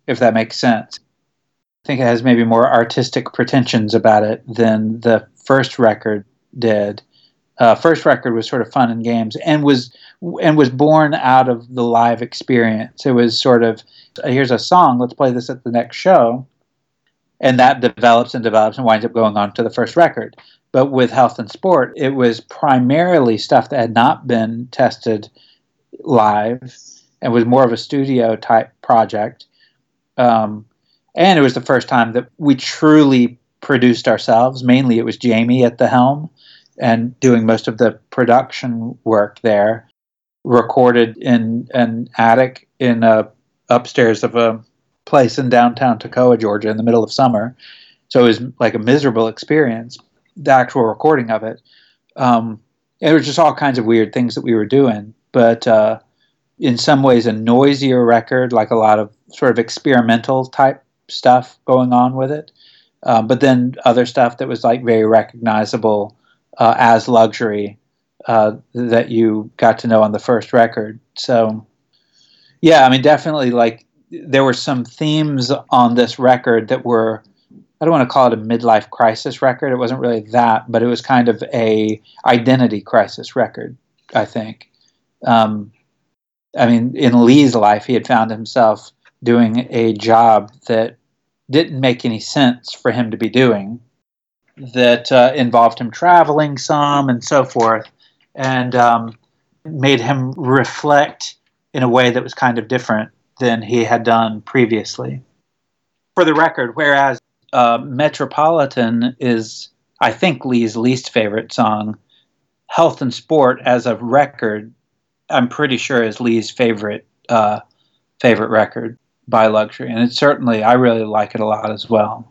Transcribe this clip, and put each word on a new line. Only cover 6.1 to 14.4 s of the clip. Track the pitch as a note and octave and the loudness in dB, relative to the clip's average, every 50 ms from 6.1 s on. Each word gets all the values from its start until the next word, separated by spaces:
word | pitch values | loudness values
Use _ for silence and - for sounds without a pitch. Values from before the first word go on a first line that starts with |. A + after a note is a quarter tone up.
| G#2+ G#2 G2+ _ _ _ _ _ _ - | -6 -6 -8 _ _ _ _ _ _ -4
did. | A#2+ A2+ G#2+ G#2 G#2 G#2 G#2 - _ _ _ _ _ _ _ _ _ _ _ - | -2 0 0 0 -2 -4 -6 -12 _ _ _ _ _ _ _ _ _ _ _ 2
Uh, | B2+ A#2 A2 | 4 4 4
first | - - E3 D#3+ D3+ - | 4 2 0 0 2 2
record | D#3+ C3+ A#2+ - C3 A#2 | 0 0 0 0 -4 -4
was | A2+ A2 | -4 -4
sort | - - C3 | -4 -4 -6
of | A2+ - - | -6 -4 -2
fun | C#3+ B2+ A#2 | -2 -2 0
and | A#2 A#2 A2+ | -2 -4 -4
games, | A#2 A#2 A#2 A2+ A2 G#2+ | -4 -2 -2 -4 -6 -8
and | D#3 - E3+ D3+ D3+ D3 | -8 -4 -2 -2 0 2
was, | C#3+ C#3 B2+ B2 B2 _ _ - - _ _ - F3 F3 - - | 2 0 0 -2 -8 _ _ -20 -20 _ _ -14 -12 -10 -4 -2
and | E3 D3+ D3+ | 0 4 4
was | D3 B2+ | 2 2
born | B2+ C3 D3 D3+ D#3 D#3 D#3 D3 D3+ | 2 0 2 2 4 4 2 2 -2
out | - - B2+ C3 C3 C3 B2+ | -2 0 2 4 4 4 2
of | B2 A2+ A#2+ A#2+ B2+ | 0 -4 -6 -12 -6
the | B2 A#2+ | -4 -4
live | A#2+ A#2 A#2 A#2 A#2 A#2 A2+ | 0 2 2 2 2 0 -2
experience. | A#2+ A#2 - - - - C3+ A#2+ A2+ A2+ A2 A2 A2+ - _ - - | -6 -12 -12 -16 -6 -2 0 2 2 0 0 -4 -6 -10 _ -8 -4
It | C#3+ B2+ | -2 0
was | A#2+ A#2+ A#2+ A#2 - | 2 2 0 0 -2
sort | - C#3 B2 A#2 A#2 | 0 2 2 4 2
of, | A2+ A2 - - _ _ - - _ _ - - | 0 -2 -4 -10 _ _ -20 -20 _ _ -10 -6
"Here's | - B2+ C3 | -4 -2 -2